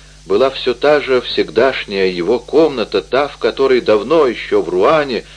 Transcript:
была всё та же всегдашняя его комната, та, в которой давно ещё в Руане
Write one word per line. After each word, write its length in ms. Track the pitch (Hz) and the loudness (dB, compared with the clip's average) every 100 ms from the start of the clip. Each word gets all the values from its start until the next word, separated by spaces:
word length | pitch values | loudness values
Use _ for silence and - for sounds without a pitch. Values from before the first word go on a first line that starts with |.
| - - - | -20 -16 -2
была 240 | 104 131 | 0 0
всё 240 | 131 127 | 0 -4
та 260 | - 143 147 | 0 2 2
же 220 | 127 127 | 2 -2
всегдашняя 840 | - - 90 78 131 - - 98 92 | 0 -4 -2 0 0 0 -6 -2 -2
его 320 | 90 85 117 | 0 -2 -2
комната, 600 | - 147 160 131 101 98 | 0 2 2 0 -4 -4
та, 280 | - 127 147 | -2 -2 -2
в 100 | - | -4
которой 420 | 117 - 135 127 | -4 0 2 2
давно 460 | 101 139 123 165 135 | 2 0 2 2 2
ещё 340 | 104 - 202 | -2 -2 -2
в 80 | 85 | 0
Руане 560 | 90 117 156 143 101 - | 0 2 2 0 -6 -8